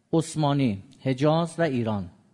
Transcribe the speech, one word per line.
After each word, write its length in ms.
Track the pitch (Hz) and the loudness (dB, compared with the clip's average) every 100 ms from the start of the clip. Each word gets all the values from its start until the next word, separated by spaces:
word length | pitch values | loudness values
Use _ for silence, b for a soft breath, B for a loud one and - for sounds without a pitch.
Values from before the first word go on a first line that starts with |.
| _ | _
عثمانی، 720 | 165 156 156 143 143 131 98 - - | -2 0 0 0 2 0 -2 -8 -6
حجاز 520 | 131 127 151 160 165 165 | -4 0 2 2 -2 -2
و 40 | |
ایران 480 | 165 127 113 104 87 - _ | -2 0 -2 -2 -6 -14 _